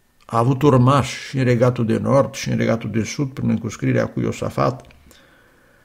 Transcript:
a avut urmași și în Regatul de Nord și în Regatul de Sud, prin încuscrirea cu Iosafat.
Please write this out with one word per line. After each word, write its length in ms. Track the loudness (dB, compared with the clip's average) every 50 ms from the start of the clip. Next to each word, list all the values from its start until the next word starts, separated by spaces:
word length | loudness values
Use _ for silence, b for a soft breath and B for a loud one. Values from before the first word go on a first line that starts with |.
| _ _ _ _ _
a 120 | -4 -2 0
avut 240 | 2 2 2 4
urmași 640 | 4 4 6 6 6 6 4 4 2 0 -4 -10 -12 -8
și 100 | -4 -2
în 60 | 0
Regatul 420 | 2 2 4 2 2 2 0 0
de 120 | 0 0 0
Nord 360 | 0 2 2 2 2 0 -2
și 160 | -8 -6 -4
în 80 | -2 -2
Regatul 340 | 0 0 0 -2 -2 -4
de 120 | -4 -4 -4
Sud, 260 | -4 -4 -6 -6 -6
prin 200 | -6 -4 -2 -2
încuscrirea 580 | -2 -2 -2 -6 -8 -4 -4 -2 0 0 -2 -2
cu 120 | -2 -4
Iosafat. 680 | -4 -4 -4 -4 -6 -6 -4 -2 -2 -2 -2 -4 -12 -20 -20 b b b b b b b b b b b b b b b b b b